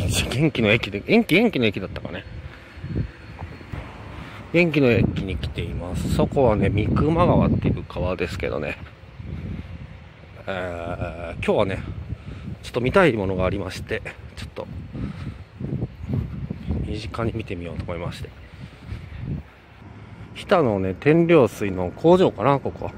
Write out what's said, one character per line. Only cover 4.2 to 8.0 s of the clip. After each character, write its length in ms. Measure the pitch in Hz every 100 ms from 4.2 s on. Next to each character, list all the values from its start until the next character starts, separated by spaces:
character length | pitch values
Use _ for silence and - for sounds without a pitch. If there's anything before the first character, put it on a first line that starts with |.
| - - -
元 180 | 165 175
気 80 | 151
の 120 | 131
駅 340 | 107 95 - 98
に 100 | 92
来 140 | -
て 120 | -
い 120 | 85
ま 200 | - 87 90
す。 180 | - -
そ 100 | 151
こ 200 | 147 127
は 100 | 107
ね、 140 | 98
三 180 | 101 107
熊 380 | 135 151 165 175
川 220 | 117 110
っ 40 | 113
て 80 | -
い 40 |
う 120 | -
川 320 | - -